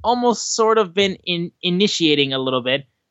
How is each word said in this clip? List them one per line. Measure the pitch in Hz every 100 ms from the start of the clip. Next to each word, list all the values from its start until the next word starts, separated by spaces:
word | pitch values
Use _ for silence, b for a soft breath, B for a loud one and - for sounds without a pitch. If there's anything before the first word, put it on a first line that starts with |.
almost | 214 247 240 214 -
sort | - 220 220
of | 190
been | 170 196 185
in, | - 175 170 -
initiating | 180 180 202 - 165 143 135
a | 135
little | 131 127
bit, | 123 139 - _ _